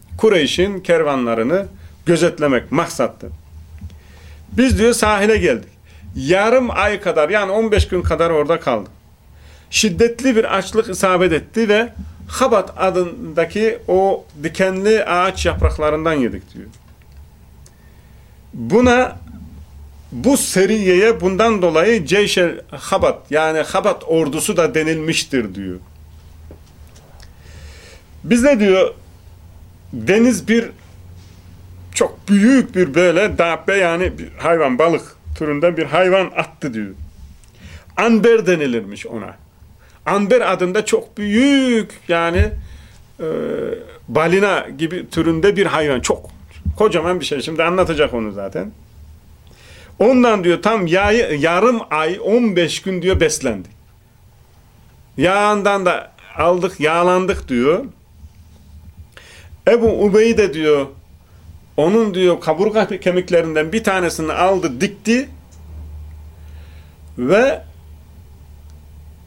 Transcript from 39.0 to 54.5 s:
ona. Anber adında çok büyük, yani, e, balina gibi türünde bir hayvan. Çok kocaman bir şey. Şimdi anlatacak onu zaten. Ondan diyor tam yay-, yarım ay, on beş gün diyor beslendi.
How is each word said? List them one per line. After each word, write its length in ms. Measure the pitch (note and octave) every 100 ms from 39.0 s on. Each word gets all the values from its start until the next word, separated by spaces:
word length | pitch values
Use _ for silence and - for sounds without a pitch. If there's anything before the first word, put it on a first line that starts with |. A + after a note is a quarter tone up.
| -
ona. 300 | A#2 F#2+ - - _ - - - - -
Anber 460 | G3 G3+ B3 F#3
adında 320 | F3+ F3+ G3+
çok 340 | G#3+ A3 - -
büyük, 720 | G#3 G#3+ C#4 C#4 C4 A#3 G3+ - -
yani, 440 | E3+ E3+ E3+ - - - - - - - -
e, 60 | D#3+ D#3 - D3+ - - - - -
balina 580 | A#2+ E3 F#3+ G3+ D#3+ - C3+
gibi 320 | D#3+ F3+ A#2
türünde 460 | D#3+ E3 D#3+ G3 G3
bir 100 | F3
hayvan. 340 | D3+ D3+ B2+
Çok 300 | - - - - - - - -
kocaman 440 | G#3+ E3 E3 F3+
bir 40 |
şey. 180 | C#3 C#3+
Şimdi 200 | C3+ D#3+
anlatacak 520 | E3 F#3 E3+ D3+ C#3+
onu 180 | A#2+ G#2+
zaten. 400 | G2 G2 D#3 G#3 - - - - - - - - - - - - -
Ondan 460 | G3+ B3+ A#3+ G#3+
diyor 180 | F3 E3+
tam 240 | G#3 A3 F3
yay-, 540 | F3+ G#3 A#3 G#3+ D3
yarım 400 | D#3 F3 A#3+ A3+ -
ay, 280 | D#3 D#3 F#3+
on 320 | F#3 A#3 A3+ F3
beş 260 | D#3+ -
gün 200 | F#3+ F#3
diyor 180 | F3+ F3+
beslendi. 480 | D#3 - C3 G#2 F2+ - _ _ _ _ - _ _